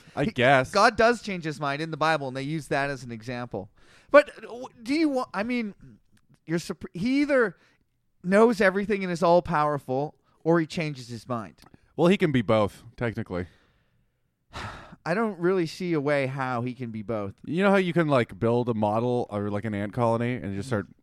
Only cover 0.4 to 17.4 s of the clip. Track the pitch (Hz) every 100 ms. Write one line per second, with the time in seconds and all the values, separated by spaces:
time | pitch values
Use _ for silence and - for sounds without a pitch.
0.4 | 123 139 127 202 226 220 226 240 214 180
1.4 | 160 143 143 143 165 151 156 160 139 131
2.4 | 139 160 135 143 143 135 123 117 110 120
3.4 | 120 104 101 _ _ _ _ 285 294 -
4.4 | 220 233 254 - 226 302 302 262 - 180
5.4 | 226 247 214 - 131 104 _ _ _ _
6.4 | - 170 - 175 - 170 233 277 285 269
7.4 | 214 - _ _ _ _ _ _ 175 196
8.4 | 233 214 196 190 196 196 190 165 170 175
9.4 | 170 175 151 147 - 131 151 - _ _
10.4 | 160 170 160 180 156 131 117 117 - 117
11.4 | 92 - - - _ - 170 202 165 127
12.4 | 104 110 101 - - - 120 107 107 90
13.4 | 90 _ _ _ _ _ _ _ _ _
14.4 | _ - - - - - 151 190 226 170
15.4 | 175 190 160 - 180 160 139 143 131 139
16.4 | 127 120 127 123 120 110 104 113 101 -